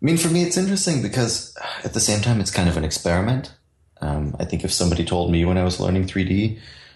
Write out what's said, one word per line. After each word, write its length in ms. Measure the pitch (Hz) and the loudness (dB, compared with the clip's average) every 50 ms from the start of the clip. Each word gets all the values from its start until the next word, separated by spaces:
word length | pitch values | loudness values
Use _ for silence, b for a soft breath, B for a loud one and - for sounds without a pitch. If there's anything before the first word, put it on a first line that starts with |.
I 40 | - | 0
mean, 120 | 147 165 165 | 2 2 2
for 120 | 165 170 | 2 2
me, 140 | 165 175 175 | 2 2 2
it's 140 | 170 - 185 | 2 0 0
interesting 440 | 185 190 196 190 - 180 165 131 | 0 0 0 0 0 0 0 0
because 540 | 120 - - 131 120 113 117 - - - - B B B B B - | 0 0 0 0 0 0 0 -4 -6 -10 -14 B B B B B -8
at 100 | - - | -6 -2
the 60 | 117 | -2
same 220 | - - 104 104 | 0 2 2 2
time, 180 | 104 123 120 110 | 2 2 2 2
it's 120 | 98 - | 2 0
kind 180 | - - 90 87 | 0 2 2 2
of 80 | 80 80 | 2 0
an 60 | 76 | -2
experiment. 680 | 78 - - - 87 85 90 95 113 127 131 - - - _ _ _ _ _ _ _ _ - | -2 -4 -2 0 0 0 2 2 0 0 -2 -4 -8 -14 _ _ _ _ _ _ _ _ -6
Um, 360 | - 76 73 76 76 71 - - | -4 -2 -2 -2 -2 -4 -4 -6
I 60 | 85 | -4
think 180 | - - 82 - | -4 -4 -4 -2
if 80 | 87 | -2
somebody 320 | - - 90 87 80 80 82 | -2 0 2 2 2 2 0
told 280 | - 90 87 87 85 | 0 0 0 0 2
me 120 | 85 85 85 | 2 2 4
when 120 | 87 92 92 | 4 2 2
I 60 | 90 | 2
was 160 | 90 90 - | 0 0 0
learning 260 | 95 92 92 95 92 | 0 0 2 0 0
three 180 | 92 - 98 92 | 0 -2 -2 0
D, 360 | 92 95 98 104 110 110 B B B B B B B B | 0 2 0 0 0 -2 B B B B B B B B